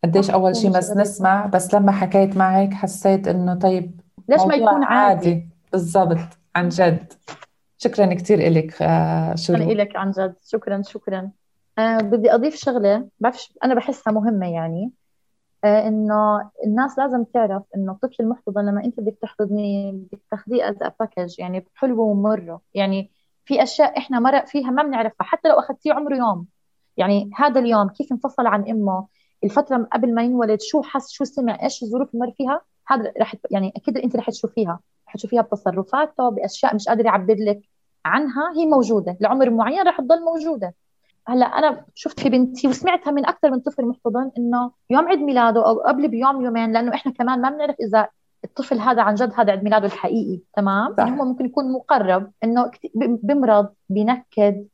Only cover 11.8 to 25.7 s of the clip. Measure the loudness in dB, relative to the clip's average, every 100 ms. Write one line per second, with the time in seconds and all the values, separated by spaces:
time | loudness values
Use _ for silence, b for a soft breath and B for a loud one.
11.8 | 0 0 0 2 4 4 2 -2 -4 0
12.8 | 2 0 -2 _ -4 -4 -16 _ 0 0
13.8 | 0 -4 -2 0 0 0 -2 -4 -4 -6
14.8 | -8 _ _ _ _ _ _ _ 2 2
15.8 | 2 0 0 2 2 0 -4 -6 -2 0
16.8 | 0 -2 -2 -2 -2 0 0 -2 -8 -8
17.8 | -6 -6 -8 _ -4 -4 -6 -4 -2 -2
18.8 | -4 -4 -6 -6 -14 -6 -4 -2 -2 -4
19.8 | -6 -10 -14 -20 _ -12 -4 -2 -2 -4
20.8 | -8 -6 -8 -6 -10 -10 -8 -8 -10 _
21.8 | -2 0 0 2 0 -2 -4 -16 _ -4
22.8 | -2 -2 -6 _ _ _ _ 0 0 2
23.8 | 2 2 -4 0 2 2 0 -4 -2 0
24.8 | 0 0 -4 -4 -4 0 4 4 2